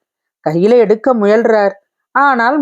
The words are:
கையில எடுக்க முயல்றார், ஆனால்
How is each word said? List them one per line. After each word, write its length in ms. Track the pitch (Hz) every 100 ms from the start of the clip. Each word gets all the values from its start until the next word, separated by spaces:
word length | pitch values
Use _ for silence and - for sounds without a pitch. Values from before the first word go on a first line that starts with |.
| _ _ _ _
கையில 280 | 156 165 202 240
எடுக்க 380 | 208 220 269
முயல்றார், 600 | 240 202 214 233 220 202 202 _ _ _
ஆனால் 420 | 254 277 247 233 302